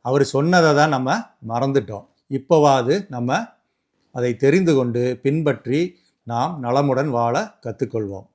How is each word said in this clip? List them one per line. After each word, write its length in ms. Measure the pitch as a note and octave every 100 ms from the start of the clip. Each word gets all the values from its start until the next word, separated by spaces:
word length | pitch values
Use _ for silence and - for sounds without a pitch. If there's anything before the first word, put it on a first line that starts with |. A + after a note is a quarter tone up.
அவர் 240 | - C#3
சொன்னதை 500 | C3+ C3+ D#3+ F3+ D#3+
தான் 140 | C#3+ D#3
நம்ம 320 | C3+ B2+ G#3 - _ A2
மறந்துட்டோம். 580 | A#2 C3+ C#3 G2 G2+ - _ _
இப்போவாது 760 | C3+ - D#3+ D3 C3+ A#2+ F3+ -
நம்ம 360 | B2 A#2+ E3 A#3 _ _ _ _ _ _
அதை 240 | B2+ B2
தெரிந்து 400 | A#2 C#3 F3+ F3
கொண்டு 440 | C3+ B2 A#2 B2 B2
பின்பற்றி 800 | C#3 D#3 D3 A#2+ A#2 C#3+ F3+ _ _ _
நாம் 360 | A#2+ A#2 D3 E3
நலமுடன் 500 | A#2+ C3+ C#3+ B2+ D3
வாழ 440 | A#2 A#2 C3+ G#3+ _
கத்துக்கொள்வோம். 640 | A#2 G#2+ A#2+ A2+ G#2 G2 -